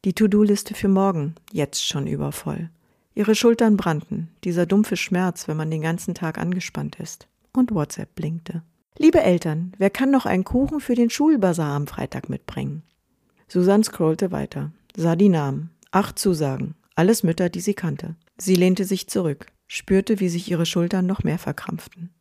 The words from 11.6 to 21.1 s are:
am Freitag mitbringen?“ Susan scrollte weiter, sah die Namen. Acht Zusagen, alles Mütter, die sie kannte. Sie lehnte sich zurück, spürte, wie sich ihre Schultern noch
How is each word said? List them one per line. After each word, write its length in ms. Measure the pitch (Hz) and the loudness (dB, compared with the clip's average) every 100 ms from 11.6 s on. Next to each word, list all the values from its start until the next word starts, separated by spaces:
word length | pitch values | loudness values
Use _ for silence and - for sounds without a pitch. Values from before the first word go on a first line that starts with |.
| 151 | 0
am 140 | 143 143 | -2 -4
Freitag 400 | - - 135 - | -6 -8 -8 -8
mitbringen?“ 560 | 139 - - 139 147 - _ _ _ _ _ _ | -8 -8 -8 -6 -8 -14 _ _ _ _ _ _
Susan 380 | 185 180 202 220 | 2 4 4 2
scrollte 480 | - 160 160 185 | 0 0 0 -2
weiter, 400 | 151 139 139 147 - _ - | -4 -6 -8 -10 -12 _ -2
sah 180 | 165 170 | 0 4
die 140 | 202 | 4
Namen. 400 | 165 143 139 165 _ _ | 4 0 -4 -8 _ _
Acht 300 | 190 196 - | -2 -2 -2
Zusagen, 560 | 202 160 143 135 135 156 _ - | -2 0 -2 -2 -8 -10 _ 0
alles 280 | 185 226 | 2 4
Mütter, 240 | 165 165 175 | 2 0 -2
die 140 | 175 | -2
sie 120 | 190 | -4
kannte. 440 | 202 170 143 - 165 _ - | -4 -4 -6 -10 -14 _ -10
Sie 180 | 196 185 | 0 4
lehnte 280 | 180 185 | 4 2
sich 240 | 185 190 - | -2 -4 -4
zurück, 400 | 208 170 139 - _ _ | -2 -2 -4 -12 _ _
spürte, 520 | - - 190 196 208 | -14 0 0 2 0
wie 80 | 185 | 0
sich 240 | 170 185 | -2 -4
ihre 140 | 175 165 | -2 0
Schultern 400 | 175 175 190 | 0 0 0
noch 180 | 185 | 0